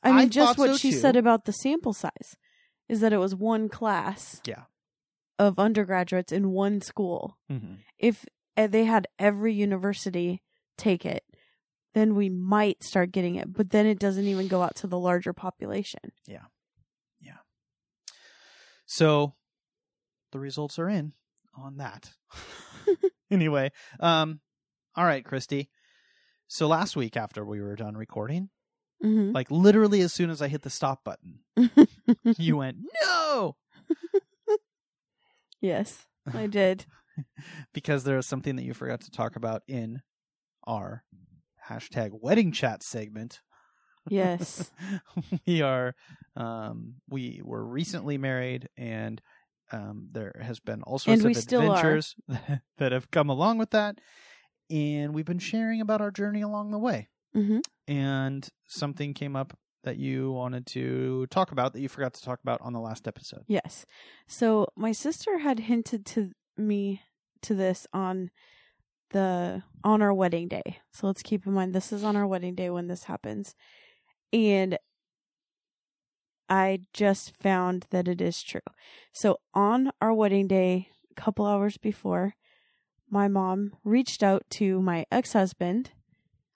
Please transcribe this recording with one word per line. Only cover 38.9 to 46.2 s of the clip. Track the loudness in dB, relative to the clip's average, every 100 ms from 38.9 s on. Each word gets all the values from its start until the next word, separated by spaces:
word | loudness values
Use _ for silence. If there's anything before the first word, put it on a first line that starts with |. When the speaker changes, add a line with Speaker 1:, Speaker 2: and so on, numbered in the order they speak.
| -8
Speaker 2:
to | -10
talk | -6 -6 -6
about | -6 -8 -8
in | -10 -8 -12 -18 _ _ _ _ _ -8
our | -8 -8 -14 _ -20 _ _ _ _ -16
hashtag | -14 -10 -8 -8
wedding | -6 0 2 2
chat | 0 -4 -4
segment. | -10 -10 -10 -12 -14 -16 _ _ _ _ _ _ -4
Speaker 1:
Yes. | 0 0 -2 -6 -10 -12 -12 -10 -10 -8
Speaker 2:
<laughs> | -10 -6 -6 0
We | 0
are, | 2 0 -2 -8 -16 -20